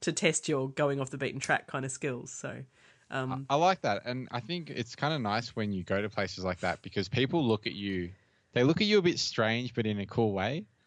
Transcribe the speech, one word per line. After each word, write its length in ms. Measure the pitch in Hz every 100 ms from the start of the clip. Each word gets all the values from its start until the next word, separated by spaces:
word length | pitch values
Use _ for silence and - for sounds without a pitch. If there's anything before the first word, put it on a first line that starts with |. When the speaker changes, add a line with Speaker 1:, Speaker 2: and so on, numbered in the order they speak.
Speaker 1:
to 120 | -
test 340 | - 175 156 -
your 220 | 139 135
going 280 | 135 143 139
off 120 | 131
the 80 | 139
beaten 220 | 131 131
track 260 | - 139 -
kind 180 | 139
of 60 | 131
skills. 400 | - 143 123 127
So, 320 | - 139 127 135 _ - _ -
um, 380 | 135 131 135 135
Speaker 2:
I, 60 |
I 0 | 143
like 240 | 180 185
that. 200 | 131 104
And 240 | 120 127 -
I 100 | 120
think 300 | 110 175 147
it's 240 | 131 113 -
kinda 220 | 147 156
nice 360 | 107 110 - -
when 160 | 104
you 120 | 95
go 160 | 85 98
to 60 | 104
places 340 | 104 98 -
like 160 | 92 87
that 220 | 90 78
because 260 | 92 104 95
people 380 | 123 131 170 120
look 200 | 107 -
at 60 |
you, 380 | 101 101 92 87 - _ _ _
they 120 | 123
look 160 | 135 170
at 60 | 208
you 120 | 208
a 40 |
bit 160 | 175 -
strange, 560 | - - 110 117 123
but 120 | - 110
in 120 | 104
a 60 | 95
cool 260 | - 110
way. 340 | 98 104 156 214 _